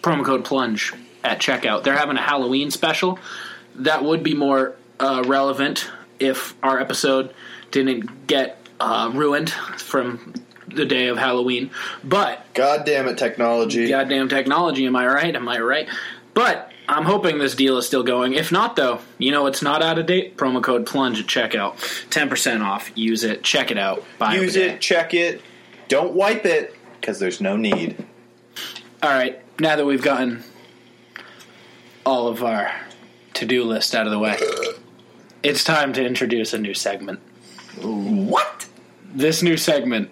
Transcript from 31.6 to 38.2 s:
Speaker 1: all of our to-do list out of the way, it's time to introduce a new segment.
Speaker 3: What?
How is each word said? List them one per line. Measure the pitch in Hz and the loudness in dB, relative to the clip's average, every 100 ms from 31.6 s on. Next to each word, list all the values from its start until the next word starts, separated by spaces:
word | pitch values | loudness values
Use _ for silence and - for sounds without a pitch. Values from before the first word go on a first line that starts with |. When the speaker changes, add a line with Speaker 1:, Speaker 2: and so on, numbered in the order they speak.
| - - - - 135 | -20 -20 -20 -4 0
Speaker 1:
all | 127 120 | 2 0
of | 113 | -2
our | 120 110 101 - - - - - - | -2 0 -2 -6 -12 -20 -20 -20 -12
to-do | - 117 123 | -8 0 0
list | 120 110 - | 2 0 0
out | 120 110 | 0 0
of | |
the | 104 | 0
way, | 107 98 - - - - - - - - - - | 0 0 -2 -2 -6 -8 -18 -20 -20 -20 -20 -4
it's | 143 143 | -2 0
time | - 156 143 | 2 2 2
to | 123 | 0
introduce | 123 123 120 117 110 | 0 0 0 0 0
a | 110 | -2
new | 104 | -4
segment. | 95 - 98 98 95 - - - - - - | -4 -4 -4 -8 -12 -14 -20 -20 -20 -20 -10
Speaker 3:
What? | 208 208 202 208 | -6 -4 0 0